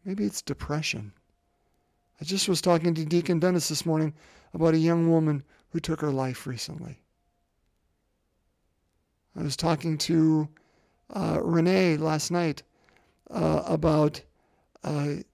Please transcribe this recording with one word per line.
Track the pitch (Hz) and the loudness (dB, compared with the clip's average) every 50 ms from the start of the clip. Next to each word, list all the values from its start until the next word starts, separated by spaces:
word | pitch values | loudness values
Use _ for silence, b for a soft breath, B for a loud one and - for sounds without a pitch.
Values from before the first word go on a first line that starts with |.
| _ | _
Maybe | 202 190 202 208 | -8 -4 -2 -2
it's | 202 190 - | -4 -4 -6
depression. | - - 139 - - - 147 151 151 - - - 110 104 - _ _ _ _ _ _ _ _ _ _ _ _ _ _ _ _ _ _ _ _ _ | -8 -8 -8 -8 -6 -4 -4 -4 -2 -4 -6 -6 -8 -12 -16 _ _ _ _ _ _ _ _ _ _ _ _ _ _ _ _ _ _ _ _ _
I | 151 | -8
just | 151 190 190 - - | -4 -2 -2 0 0
was | 185 156 | 0 2
talking | - 185 170 165 160 175 165 | 4 4 4 4 4 2 0
to | 156 160 | 0 -2
Deacon | 151 165 175 170 - 175 160 | 0 0 0 2 2 0 2
Dennis | 156 185 180 175 - - | 2 2 2 0 0 -2
this | 156 143 - | -4 -4 -2
morning | 165 160 156 156 156 151 b b b b b b b | -2 0 0 0 -2 -4 b b b b b b b
about | - 165 160 165 160 | -4 0 2 2 4
a | 160 | 4
young | 160 165 170 170 165 165 | 4 4 4 4 4 4
woman | 165 160 160 156 147 143 139 b b b b b | 4 4 4 2 0 -2 -4 b b b b b
who | - 165 | -8 -8
took | - - 156 - | -4 -4 -4 -2
her | 151 151 | -2 -2
life | 139 135 131 131 127 - - | -2 -2 -2 -4 -6 -8 -10
recently. | 135 127 113 - - 131 - 117 117 - _ _ _ _ _ _ _ _ _ _ _ _ _ _ _ _ _ _ _ _ _ _ _ _ _ _ _ _ _ _ _ _ _ _ _ _ _ _ _ _ _ _ _ _ _ _ _ _ | -10 -8 -8 -10 -10 -12 -14 -14 -14 -16 _ _ _ _ _ _ _ _ _ _ _ _ _ _ _ _ _ _ _ _ _ _ _ _ _ _ _ _ _ _ _ _ _ _ _ _ _ _ _ _ _ _ _ _ _ _ _ _
I | - | -8
was | - 147 139 | -6 -6 -4
talking | - - 165 160 147 - 165 156 151 | -2 0 0 0 0 0 -4 -4 -2
to, | - - 160 160 160 160 156 156 151 151 b b b b b b b b b b b _ | -2 0 4 4 6 6 4 2 0 -2 b b b b b b b b b b b _
uh, | - 202 185 160 156 156 | -6 -4 -2 -2 -2 -2
Renee | - 165 165 165 165 175 190 190 185 175 156 | 0 2 2 2 4 4 4 4 4 2 2
last | 147 156 160 156 151 - - | 2 0 0 0 -2 -2 -2
night, | 175 175 170 160 143 - - _ b b b b b b b b b b b - | -2 0 0 0 -2 -4 -10 _ b b b b b b b b b b b -10
uh, | - - 165 160 156 156 - | -4 -2 0 0 0 0 0
about | - 165 160 156 160 156 151 151 147 147 - - _ _ _ _ _ _ _ _ _ _ - - | -2 -2 0 2 2 4 4 4 2 0 -4 -18 _ _ _ _ _ _ _ _ _ _ -10 -8
a | 143 147 147 143 147 143 - - _ | -4 -4 -2 -2 -4 -4 -6 -10 _